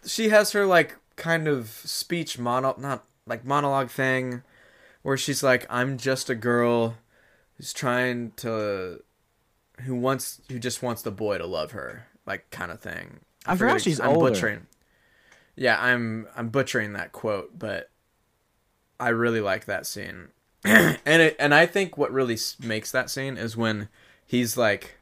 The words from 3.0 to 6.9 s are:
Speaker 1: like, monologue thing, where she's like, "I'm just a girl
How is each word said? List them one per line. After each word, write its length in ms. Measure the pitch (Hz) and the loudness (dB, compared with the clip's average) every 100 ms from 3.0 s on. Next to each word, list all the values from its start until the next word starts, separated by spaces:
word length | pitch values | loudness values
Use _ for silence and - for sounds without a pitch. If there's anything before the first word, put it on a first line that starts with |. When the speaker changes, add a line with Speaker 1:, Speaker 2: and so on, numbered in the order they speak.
| _ _ - | _ _ -10
Speaker 1:
like, 180 | 117 127 | -10 0
monologue 440 | 143 143 139 127 | 0 2 0 -2
thing, 520 | - 131 131 127 123 - _ _ _ - _ | -2 0 0 -2 -8 -12 _ _ _ -20 _
where 140 | 139 135 | -4 -2
she's 260 | - 139 | -2 0
like, 220 | 139 123 123 | 4 2 0
"I'm 280 | 123 131 131 | -4 -2 -2
just 320 | 127 131 - | -2 -2 -2
a 60 | 120 | -2
girl 600 | 117 120 120 117 117 | 0 2 4 2 0